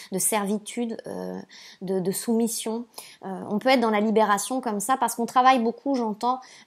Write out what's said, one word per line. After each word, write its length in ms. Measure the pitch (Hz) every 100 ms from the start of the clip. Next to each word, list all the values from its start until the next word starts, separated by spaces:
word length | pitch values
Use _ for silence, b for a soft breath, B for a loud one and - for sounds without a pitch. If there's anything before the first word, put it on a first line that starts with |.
| B
de 40 | 185
servitude, 800 | 180 214 202 214 - - 233 226 -
euh, 300 | - 185 - - B B B
de, 180 | 185 190
de 120 | 180
soumission. 720 | 190 - 226 226 220 226 226 240 B B B 190
Euh, 160 | 180 185
on 100 | 208
peut 80 | 254
être 140 | 269
dans 80 | 226
la 100 | 214
libération 640 | 214 220 208 202 - 262
comme 180 | 247 208
ça, 160 | 202 262
parce 200 | 233 -
qu'on 100 | 233
travaille 340 | 262 254 269
beaucoup, 340 | 226 226 277 269
j'entends, 440 | 226 214 240 254 B B